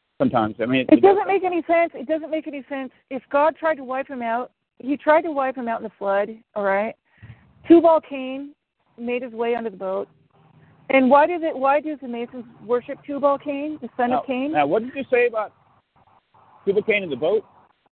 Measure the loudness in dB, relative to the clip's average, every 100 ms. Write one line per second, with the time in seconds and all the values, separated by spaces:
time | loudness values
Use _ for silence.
0 | _ -2 0 0 0 -2 -2 0 4 6
1 | 6 4 2 0 0 -4 0 0 0 -2
2 | -6 -6 -4 -8 -8 -12 -10 -10 -10 _
3 | -14 -12 -4 0 2 0 -2 -4 -6 -8
4 | -8 -8 -4 -4 -6 _ _ _ -6 -4
5 | 4 2 2 -2 -4 -4 -6 -6 -8 -8
6 | -2 0 -2 -6 _ -4 -2 0 -2 -8
7 | _ _ -20 -20 _ _ 6 8 8 4
8 | 0 -10 -8 -10 -12 -18 _ _ _ -12
9 | -8 -6 -6 -6 -4 -2 -4 -8 -6 -6
10 | -8 _ _ _ _ _ _ _ 0 4
11 | 6 6 6 2 -4 -2 2 2 0 -10
12 | -10 -10 -10 -12 -18 -14 -4 -4 -4 -14
13 | -10 -2 0 0 -4 -8 -6 -10 -10 -4
14 | -2 -2 -2 -4 -2 0 2 0 -2 -10
15 | -2 2 2 0 -8 _ _ _ _ _
16 | _ _ _ _ _ _ -2 -2 0 -2
17 | -2 -4 0 -2 -4 _ _ _ _